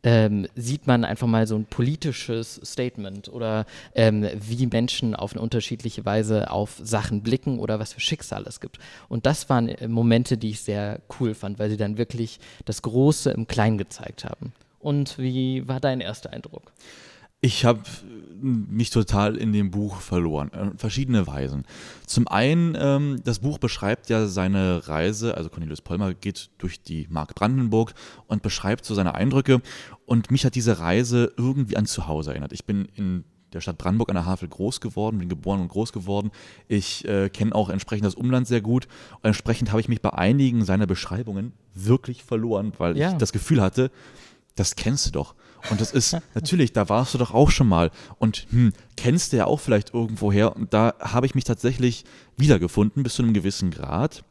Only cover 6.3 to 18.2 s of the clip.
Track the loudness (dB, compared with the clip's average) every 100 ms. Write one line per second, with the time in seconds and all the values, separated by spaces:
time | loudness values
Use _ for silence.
6.3 | 0 0 -4 -4 -8 -4 -2 0 -4 0
7.3 | -2 -2 -4 -2 -4 -6 -6 -4 -4 -6
8.3 | -10 -10 -14 -16 -16 -20 -20 -8 -2 0
9.3 | 0 2 2 2 -4 -4 2 4 4 2
10.3 | -2 -2 -6 -6 -4 -4 -8 _ -4 -4
11.3 | -4 -8 -4 -2 0 -2 -2 -4 -4 -8
12.3 | -8 -20 -14 -8 -6 -2 4 4 4 0
13.3 | -2 -4 2 2 2 -2 -10 -14 -14 -14
14.3 | -12 -12 -14 _ _ -4 -2 -2 -4 -4
15.3 | -2 -2 -4 -4 -2 -2 -2 -6 -10 -12
16.3 | -14 -14 -18 _ _ -20 -20 -20 -20 _
17.3 | _ -2 4 4 2 -2 -18 -16 -18